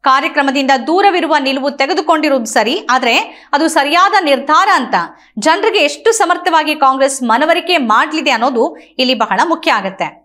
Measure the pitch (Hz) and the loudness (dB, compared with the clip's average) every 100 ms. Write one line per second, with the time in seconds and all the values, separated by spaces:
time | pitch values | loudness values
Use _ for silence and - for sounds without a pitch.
0 | 277 269 311 302 277 269 269 269 311 349 | 2 0 0 -2 -2 -2 0 0 2 2
1 | 403 359 320 302 269 269 277 277 277 370 | 2 2 0 0 0 -4 -4 -4 -4 -2
2 | 311 320 302 269 226 254 214 339 - 254 | 0 0 0 -2 0 -2 0 -2 -2 0
3 | 247 262 440 - - 285 311 320 285 339 | 2 0 -2 -12 -4 -2 0 0 0 2
4 | 392 403 320 262 240 311 392 349 240 190 | 2 2 0 -2 2 2 2 0 0 -4
5 | 170 - _ - 247 339 440 392 294 294 | -4 -12 _ -4 0 2 2 2 0 0
6 | 453 453 339 349 359 330 302 302 269 269 | -2 0 0 0 0 0 0 0 0 2
7 | 277 269 247 226 311 339 339 349 233 247 | -2 -2 -2 0 2 0 0 -2 2 0
8 | 302 311 285 240 247 247 277 - - - | 0 -2 -2 0 0 0 -2 -4 -18 -4
9 | 254 240 233 196 330 320 330 233 196 190 | -2 0 -2 0 0 0 0 -2 -2 -8
10 | 160 - | -10 -10